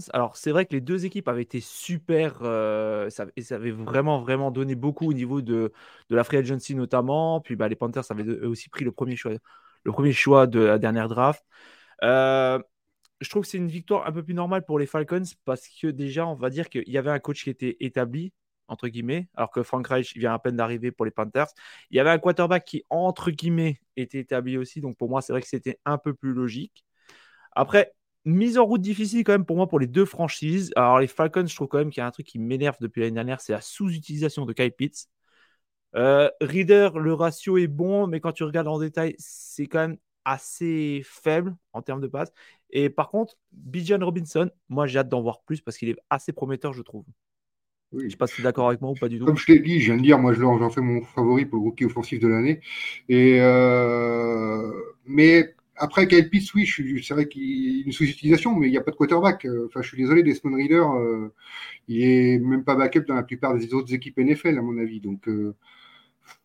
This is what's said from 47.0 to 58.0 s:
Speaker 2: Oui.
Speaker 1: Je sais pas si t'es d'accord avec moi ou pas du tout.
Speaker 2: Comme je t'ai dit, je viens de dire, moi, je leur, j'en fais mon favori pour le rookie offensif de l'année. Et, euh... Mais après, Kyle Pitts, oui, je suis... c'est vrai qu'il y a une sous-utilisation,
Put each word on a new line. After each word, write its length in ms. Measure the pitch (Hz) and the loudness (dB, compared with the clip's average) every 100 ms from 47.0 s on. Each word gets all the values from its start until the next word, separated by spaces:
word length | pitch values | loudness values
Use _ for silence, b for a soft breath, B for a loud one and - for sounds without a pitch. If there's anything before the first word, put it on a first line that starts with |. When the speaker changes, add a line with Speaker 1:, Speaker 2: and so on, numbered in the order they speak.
| - _ _ _ _ _ _ _ _ | -20 _ _ _ _ _ _ _ _
Speaker 2:
Oui. 140 | 131 127 | -10 -10
Speaker 1:
Je 20 | |
sais 80 | 95 | -4
pas 100 | 127 | -4
si 120 | - | -2
t'es 40 | |
d'accord 240 | 123 123 123 | -2 0 0
avec 140 | 120 | 0
moi 100 | 131 | -4
ou 40 | |
pas 140 | 135 120 | -4 -4
du 120 | 117 | -2
tout. 40 | |
Speaker 2:
Comme 120 | 127 151 | 0 4
je 100 | - | 10
t'ai 140 | 156 | 10
dit, 180 | 151 170 | 8 2
je 140 | 113 | 4
viens 40 | 117 | 4
de 60 | |
dire, 160 | 131 143 | 8 8
moi, 140 | 127 | 6
je 80 | 113 | 4
leur, 180 | 127 120 | 4 4
j'en 100 | 117 | 2
fais 120 | 127 | 0
mon 220 | 127 120 | 0 -2
favori 440 | 117 - 120 127 139 | -4 0 2 2 2
pour 140 | 113 | -2
le 60 | 107 | -2
rookie 180 | 110 | 0
offensif 340 | 120 - 113 123 | -2 -2 -6 0
de 80 | 113 | 2
l'année. 340 | 113 127 156 B B B B - | 4 2 0 B B B B 2
Et, 280 | 123 127 127 | 6 8 8
euh... 1300 | 127 127 127 123 123 120 120 117 117 113 110 110 107 95 92 - | 8 6 6 4 2 0 0 0 0 -2 -2 -4 -6 -8 -12 -16
Mais 500 | 123 139 156 165 160 - _ - | -2 6 8 8 6 -2 _ -6
après, 320 | - - 185 | -2 2 6
Kyle 200 | 175 165 | 8 6
Pitts, 240 | 202 196 | 4 2
oui, 100 | 202 | 0
je 80 | 190 | 0
suis... 320 | - 135 135 | 0 -4 -4
c'est 100 | - | -2
vrai 140 | 147 147 | -2 -2
qu'il 140 | 139 | -4
y 400 | 135 135 131 131 | -6 -2 -2 -2
a 20 | |
une 80 | 139 | -4
sous-utilisation, 640 | 127 | -2